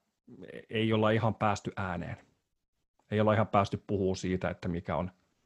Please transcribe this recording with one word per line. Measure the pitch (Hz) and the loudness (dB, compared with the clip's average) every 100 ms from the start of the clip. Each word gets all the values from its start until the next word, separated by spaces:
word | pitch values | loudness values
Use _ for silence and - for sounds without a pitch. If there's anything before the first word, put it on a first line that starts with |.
| _ _ - 123 92 - - | _ _ -20 -20 -18 -18 -8
ei | 113 110 | -2 2
olla | 110 107 | 4 4
ihan | 110 117 104 | 4 2 0
päästy | 107 101 - - | 0 0 -6 -8
ääneen. | 95 87 82 87 - _ _ _ _ _ _ _ _ | -6 -6 -8 -12 -16 _ _ _ _ _ _ _ _
Ei | 107 | 2
olla | 107 | 4
ihan | 107 110 | 4 4
päästy | 104 101 101 - | 2 2 -2 -4
puhua | 101 92 92 | 0 0 -2
siitä, | 92 90 87 | -2 -2 -2
että | 87 - | -4 -4
mikä | 85 - 80 | -6 -4 -4
on, | 90 - _ _ | -4 -10 _ _